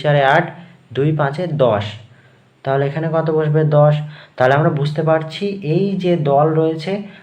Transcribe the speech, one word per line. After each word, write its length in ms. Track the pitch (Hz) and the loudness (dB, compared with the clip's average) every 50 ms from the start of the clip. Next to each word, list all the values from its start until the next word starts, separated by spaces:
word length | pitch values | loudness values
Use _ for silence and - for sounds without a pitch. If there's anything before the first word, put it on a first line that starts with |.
চারে 200 | - 151 147 143 135 135 147 | 0 2 2 4 4 4 4
আট, 100 | 170 180 175 - - - - - _ _ - 113 | 4 2 -2 -8 -16 -20 -20 -20 _ _ -10 -4
দুই 180 | 127 143 156 | -2 0 0
পাঁচে 340 | 156 151 147 139 143 175 175 | 0 0 -2 -2 -2 -4 -6
দশ, 380 | 170 147 123 131 117 107 101 101 - - - - - - - _ _ _ _ _ _ _ _ - | -4 0 2 2 2 2 0 -2 -6 -10 -14 -20 -20 -20 -20 _ _ _ _ _ _ _ _ -6
তাহলে 220 | 135 135 139 139 | -2 -2 0 -2
এখানে 220 | 143 151 160 160 165 | -2 -2 -4 -4 -2
কত 180 | 160 165 156 160 | -2 -2 -2 0
বসবে? 340 | 156 156 156 151 151 156 156 | 0 0 0 0 0 0 2
দশ। 300 | 151 151 147 147 151 151 - - - - - - - - | 2 4 4 4 4 4 0 -4 -10 -14 -20 -20 -12 -2
তাহলে 180 | - 127 131 139 | 0 2 2 4
আমরা 160 | 147 165 170 | 4 2 0
বুঝতে 320 | 156 139 143 151 - 170 | 0 0 -4 -4 -4 -2
পারছি 580 | 156 160 160 160 151 - - - 202 202 196 - | 0 0 0 0 -2 -6 -10 -8 -6 -6 -6 -6
এই 340 | 147 151 160 185 196 202 196 | -4 -2 -2 0 0 -2 -2
যে 200 | 185 175 180 175 | -2 0 0 0
দল 300 | 160 147 139 139 139 151 160 | 0 2 2 2 4 2 2
রয়েছে, 540 | 156 160 160 160 160 156 - 190 196 208 - - - - | 2 2 0 0 -2 -4 -6 -6 -6 -6 -8 -12 -18 -20